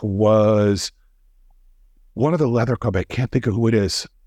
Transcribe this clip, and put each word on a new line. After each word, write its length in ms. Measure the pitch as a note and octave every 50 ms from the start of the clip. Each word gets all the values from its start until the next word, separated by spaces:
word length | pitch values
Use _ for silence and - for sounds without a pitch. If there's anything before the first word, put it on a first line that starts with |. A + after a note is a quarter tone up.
was 880 | A2 G#2 G2 G2 G#2+ G#2+ A2 G#2+ G#2 G#2+ A2 G#2 G#2 G#2 G2+ F#2+ - - - _ _ _ _ _ _ _ _ _ _ _ _ _ _ _ _ _ _ _ _ _ _ _ _
one 180 | - B2 D3+
of 80 | E3+ D#3
the 80 | D3+ B2
leather 280 | A#2+ A#2 A2+ A#2+ B2
companies, 300 | - - A2+ F#2 F#2 F2+ -
I 60 | -
can't 160 | A#2+ B2+ -
think 160 | - B2+ -
of 80 | A#2+ G2
who 140 | G#2 A#2 A2+
it 60 | A2+
is. 320 | G#2 G2+ F#2 - - - - _ _ _